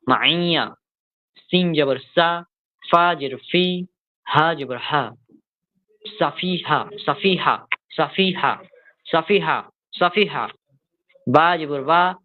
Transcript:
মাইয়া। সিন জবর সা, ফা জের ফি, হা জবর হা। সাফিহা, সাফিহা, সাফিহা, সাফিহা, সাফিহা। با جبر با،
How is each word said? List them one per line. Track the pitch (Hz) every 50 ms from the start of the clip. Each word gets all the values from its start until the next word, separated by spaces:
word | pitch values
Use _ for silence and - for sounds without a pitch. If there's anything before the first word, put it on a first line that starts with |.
| - 127
মাইয়া। | 127 107 120 139 160 175 175 175 165 143 110 104 - _ _ _ _ _ _ _ _ _ _ _ _ _ _ -
সিন | - 180 180 175 160
জবর | 151 143 135 131 123 - _ -
সা, | 175 170 170 170 170 175 _ _ _ _ _ _ _ - -
ফা | - 170 170 175 170
জের | 143 139 135 131
ফি, | 127 - - - 180 185 180 180 180 180 - _ _ _ _ _ _ -
হা | - - 147 156 165 165
জবর | 143 139 123 127
হা। | 120 - - 151 143 123 107 117 _ _ _ _ _ _ _ _ _ _ _ _ _ _ _ _ _ - - - -
সাফিহা, | 160 - - - 175 185 180 165 - - 151 127 98 - - - -
সাফিহা, | 156 139 - - 196 180 - - 143 117 - - - - - _ _ -
সাফিহা, | - 156 147 - - 190 185 170 - - 131 104 - - - _ - _ _ _ _ _ -
সাফিহা, | - 160 160 - 208 185 165 160 143 113 - - _ _ _ _ - -
সাফিহা। | 180 170 175 208 202 160 143 135 113 98 - _ _ _ _ _ _ _ _ _ _ _ _ _ -
با | 127 123 147 160 170 180
جبر | 165 156 143 147 139
با، | 131 147 165 175 175 185 185 - _